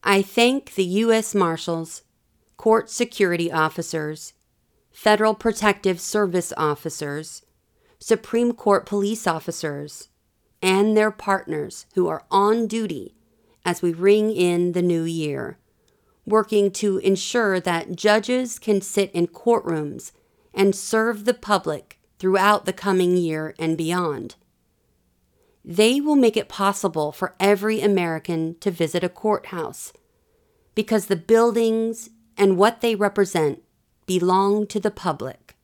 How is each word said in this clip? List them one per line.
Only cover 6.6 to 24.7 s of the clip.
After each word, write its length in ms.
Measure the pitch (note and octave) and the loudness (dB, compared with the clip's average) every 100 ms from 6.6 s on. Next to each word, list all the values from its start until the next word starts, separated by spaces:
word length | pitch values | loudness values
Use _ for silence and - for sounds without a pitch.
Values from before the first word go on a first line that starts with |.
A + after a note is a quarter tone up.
| D3+ D3 E3 - D3+ C#3+ D#3 - _ _ _ _ _ _ | -2 -2 -6 -8 -8 -10 -12 -18 _ _ _ _ _ _
Supreme 540 | - A3 - A#3 A#3+ | -2 -2 0 0 0
Court 340 | A#3 - G3 - | 0 2 2 0
police 400 | G3+ G3+ A3 - | -4 -4 -4 -4
officers, 840 | D#3+ - E3 D#3+ C#3+ D3 - - _ _ _ _ _ | -4 -6 -8 -8 -10 -12 -16 -20 _ _ _ _ _
and 320 | F#3 F#3+ G#3 | 0 4 4
their 160 | G#3+ G#3+ | 4 2
partners 760 | G#3 - G3 - D3+ D3 - - | -2 -4 -4 -2 -6 -6 -12 -8
who 120 | - F3 | -2 -2
are 180 | D#3 - | -2 -2
on 360 | G3 G3+ A3+ A3+ | 2 4 2 0
duty 480 | A3 G#3+ D3+ F#2 _ _ _ _ _ | -2 -4 -8 -12 _ _ _ _ _
as 160 | - F3 | -4 0
we 120 | F3 | -2
ring 380 | E3 F#3+ G#3 G#3+ | 2 4 4 4
in 420 | G#3+ F3 F3 F3 | 2 2 2 0
the 100 | F3 | 2
new 220 | F3 E3+ | 0 0
year, 540 | E3 E3 D3+ C#3 A#2+ - _ _ _ _ _ _ - | -2 -2 -4 -4 -8 -12 _ _ _ _ _ _ 0
working 440 | G#3+ G#3+ G#3+ G3+ | 0 2 2 2
to 280 | F#3+ G#3 F#3+ | 0 -2 0
ensure 600 | - F#3+ - B3 G#3+ F#3 | 0 0 0 -2 0 0
that 380 | F3+ E3+ - E3+ | 0 -4 -4 -2
judges 640 | A3+ G#3+ G#3+ B3+ B3+ - | 2 2 2 -2 -2 -8
can 220 | - G3+ | 0 0
sit 280 | F#3+ - F#3+ | 0 -2 -2
in 140 | F3 F3 | 0 -2
courtrooms 840 | - - A#3 - D#3+ D3 - - _ _ _ _ | -2 0 0 0 -4 -4 -10 -16 _ _ _ _
and 240 | F3+ G3 F#3+ | 0 2 2
serve 480 | - A3 A3 G#3+ | -2 0 0 -2
the 100 | G#3 | -4
public 640 | B3 - G3+ - D3 - - _ _ | -4 0 -2 -2 -8 -10 -20 _ _
throughout 480 | F#3 F#3+ G3 G#3 - | 0 2 4 2 0
the 80 | |
coming 420 | F#3 G3 F#3 F3+ F3+ | -6 0 2 4 2
year 380 | E3+ D#3 D#3 - | 0 -2 -6 -6
and 200 | D#3+ E3 | -4 -2
beyond. 560 | E3 F3+ F3 D3 - - _ _ _ | -2 -2 -2 -4 -8 -16 _ _ _